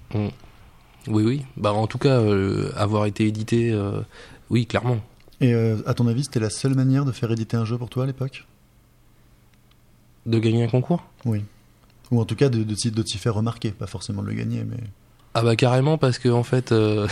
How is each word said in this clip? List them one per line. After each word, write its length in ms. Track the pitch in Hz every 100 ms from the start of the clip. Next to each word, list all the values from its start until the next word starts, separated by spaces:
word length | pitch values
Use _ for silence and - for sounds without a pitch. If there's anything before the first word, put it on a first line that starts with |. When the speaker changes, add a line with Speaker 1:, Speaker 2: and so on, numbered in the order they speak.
| -
Speaker 1:
Mm. 140 | 107 104 - - - - - - - -
Oui, 160 | 110
oui. 180 | 107 139 135 -
Bah, 160 | 104
en 140 | 104 110
tout 100 | 127
cas, 220 | 143 131
euh, 520 | 107 101 98 101 98 -
avoir 280 | 104 107 104
été 220 | 101 110
édité, 440 | 107 107 117 117
euh, 280 | 107 101 104 110 - - - -
oui, 160 | 117 110
clairement. 340 | - 123 117 - - - -
Speaker 2:
Et, 120 | 131
euh, 240 | 117 113 110 -
à 60 |
ton 140 | 120 120
avis, 160 | 117
c'était 160 | 143 120
la 100 | 107
seule 240 | - 135 135
manière 280 | 131 135
de 80 | 143
faire 200 | 113 110
éditer 260 | 113 104 117
un 80 | 110
jeu 120 | 120
pour 120 | 120
toi 140 | 127
à 40 | 135
l'époque ? 380 | 131 131 - - _ _ _ _ _ _ _ _ _ _ _ _ _ _ _ _ _ -
Speaker 1:
De 140 | 113
gagner 240 | 110 113
un 60 | 117
concours ? 340 | 127 127 175 - - 120
Speaker 2:
Oui. 180 | 104 104 - _ _ _ _ -
Ou 100 | 120
en 40 | 110
tout 100 | 110
cas 140 | 143
de, 140 | 113
de 120 | 107 104
t'y, 160 | 120
de 100 | 110
t'y 160 | 107 101
faire 160 | 120
remarquer, 380 | 104 113 - 113
pas 160 | 98 104
forcément 340 | 98 - 101
de 60 | 101
le 60 | 110
gagner, 280 | 113 117
mais 140 | 110 113 110 - _ _ _
Speaker 1:
Ah 80 | 117
bah 140 | 117 113
carrément, 400 | 123 127 139 160
parce 200 | 131 120
que 100 | 123
en 140 | 120
fait, 280 | 120 127 123
euh, 360 | 113 107 107 101